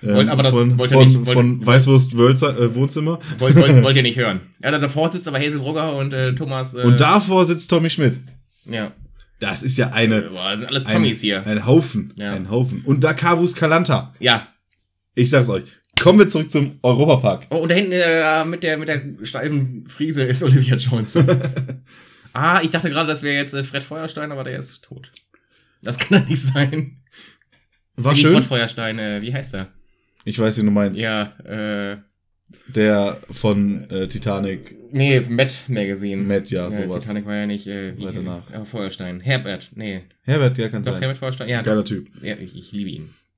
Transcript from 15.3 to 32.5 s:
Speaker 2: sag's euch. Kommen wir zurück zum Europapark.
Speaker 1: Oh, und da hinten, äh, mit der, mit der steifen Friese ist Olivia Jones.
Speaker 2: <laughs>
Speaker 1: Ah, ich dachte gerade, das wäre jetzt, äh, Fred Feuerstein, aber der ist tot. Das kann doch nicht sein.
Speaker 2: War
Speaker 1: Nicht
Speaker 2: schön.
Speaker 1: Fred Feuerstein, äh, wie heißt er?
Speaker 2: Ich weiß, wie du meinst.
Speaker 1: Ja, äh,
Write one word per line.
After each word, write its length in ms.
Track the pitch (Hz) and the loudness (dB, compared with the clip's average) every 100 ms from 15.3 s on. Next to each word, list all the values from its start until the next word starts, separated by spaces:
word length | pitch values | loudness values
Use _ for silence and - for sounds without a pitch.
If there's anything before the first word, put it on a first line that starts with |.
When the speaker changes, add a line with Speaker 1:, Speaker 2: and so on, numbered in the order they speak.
Speaker 2:
sag's 180 | 135 117 | 4 2
euch. 160 | 95 - _ _ - | -2 -6 _ _ 2
Kommen 180 | 170 202 | 6 8
wir 100 | 196 | 6
zurück 220 | 165 156 | 4 0
zum 280 | 156 139 - | 0 -2 0
Europapark. 640 | 123 123 151 131 120 92 - | 0 4 4 4 2 -2 -4
Speaker 1:
Oh, 80 | 165 | -4
und 100 | 160 | 0
da 40 | 175 | 0
hinten, 160 | 202 | 0
äh, 520 | 180 170 165 156 160 | 0 2 2 2 0
mit 200 | 160 170 | -2 -4
der, 120 | 170 156 | -4 -4
mit 120 | 156 | -4
der 140 | 147 139 - | -6 -6 -14
steifen 640 | 107 123 143 147 131 127 - | -12 -8 -4 -2 -4 -6 -16
Friese 360 | - 156 143 | -8 -6 -2
ist 180 | 131 127 | 0 0
Olivia 320 | 170 135 127 131 | 4 4 4 0
Jones. 400 | - 120 110 170 | -2 -4 -2 2
Speaker 2:
<laughs> 40 | 139 180 139 - - - _ - - _ _ | 4 2 0 -6 -8 -12 _ -20 -20 _ _
Speaker 1:
Ah, 260 | - 156 180 | -2 0 2
ich 80 | 165 | 0
dachte 180 | 170 165 | -2 -2
gerade, 200 | 147 160 | -2 -2
das 140 | 147 | -4
wäre 120 | 143 143 | -2 -4
jetzt, 160 | 139 | -4
äh, 100 | 139 | -6
Fred 200 | 135 139 | -6 -8
Feuerstein, 500 | 135 156 160 156 151 | -10 -12 -12 -10 -12
aber 100 | 139 | -10
der 160 | 131 131 | -10 -12
ist 240 | 131 - | -12 -18
tot. 260 | _ 131 127 _ _ _ _ _ _ _ | _ -20 -20 _ _ _ _ _ _ _
Das 160 | - 131 | -8 -8
kann 240 | - 196 | 2 2
doch 40 | 131 | 2
nicht 140 | 185 | 0
sein. 600 | 131 139 139 151 - - _ - - _ _ _ _ _ _ | 0 0 -2 -2 -8 -12 _ -20 -20 _ _ _ _ _ _
Speaker 2:
War 180 | - 123 | -6 0
Speaker 1:
Nicht 100 | 135 | 4
Speaker 2:
schön. 100 | 143 | 6
Speaker 1:
Fred 120 | 190 - | 4 2
Feuerstein, 520 | 127 117 - 113 110 | -2 -4 -6 -8 -6
äh, 220 | 107 104 | -6 -6
wie 140 | 110 | -6
heißt 180 | 135 135 | -8 -8
er? 160 | 98 92 _ _ _ _ _ | -10 -12 _ _ _ _ _
Speaker 2:
Ich 140 | - 107 | -10 -2
weiß, 180 | 110 107 | -2 0
wie 60 | |
du 80 | 107 | 0
meinst. 280 | 104 101 92 | 2 0 -2
Speaker 1:
Ja, 260 | 113 107 104 _ | -4 -4 -6 _
äh, 540 | - 107 107 104 101 101 _ _ _ _ _ | -14 -10 -8 -8 -8 -12 _ _ _ _ _